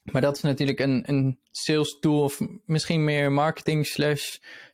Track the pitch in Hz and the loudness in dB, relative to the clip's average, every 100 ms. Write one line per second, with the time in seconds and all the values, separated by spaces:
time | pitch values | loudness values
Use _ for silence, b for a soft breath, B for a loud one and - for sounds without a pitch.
0 | - 135 143 139 151 127 139 127 139 127 | -4 0 0 0 -2 0 0 0 0 0
1 | - 139 135 131 _ - - 151 151 - | 0 0 0 -2 _ -6 0 0 0 0
2 | 160 147 143 - - - - 156 - 170 | 2 2 2 -2 -8 -8 -2 -2 0 0
3 | 151 147 143 139 156 - - 156 147 - | 2 2 2 2 0 0 -2 0 0 0
4 | 147 143 - - B B B | 0 0 -4 -12 B B B